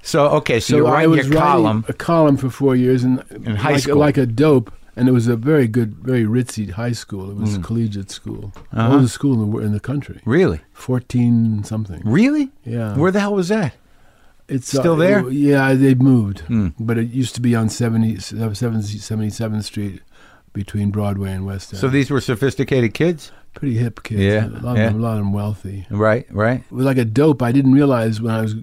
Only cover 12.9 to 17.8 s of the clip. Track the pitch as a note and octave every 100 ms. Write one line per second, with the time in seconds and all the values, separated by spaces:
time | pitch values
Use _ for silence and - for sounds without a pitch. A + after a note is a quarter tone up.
12.9 | G#2 F3 F#3+ G3+ G3+ F3 G#3 C#3+ - _
13.9 | _ _ _ - _ - C3+ - C#3 E3+
14.9 | D#3+ F3 G#3 B2+ C#3 C#3+ C#3 C3+ C3 C3+
15.9 | B2+ C3+ B2+ G2+ G2+ - A2+ G2 - A2+
16.9 | A#2 A#2 B2 B2 - B2 A#2 A2 -